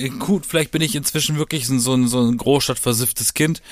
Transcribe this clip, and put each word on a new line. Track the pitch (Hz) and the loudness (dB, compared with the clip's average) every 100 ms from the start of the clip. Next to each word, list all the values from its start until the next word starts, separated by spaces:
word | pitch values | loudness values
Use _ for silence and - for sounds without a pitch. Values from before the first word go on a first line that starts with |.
| 131 131 | -6 -4
gut, | 202 196 143 | 0 0 0
vielleicht | 165 156 | -2 0
bin | 156 | 0
ich | 156 151 | 0 -2
inzwischen | 143 156 147 151 | -2 -2 0 -2
wirklich | 151 156 120 | -2 -2 0
so | |
ein, | 131 | 0
so | 120 | 2
ein, | 127 123 | 2 2
so | 123 | 2
ein | 120 120 | 2 2
großstadtversifftes | - 139 - 127 - 113 120 - 113 | 2 2 2 -2 0 0 0 -2 -2
Kind, | - 156 165 - | 0 0 0 -8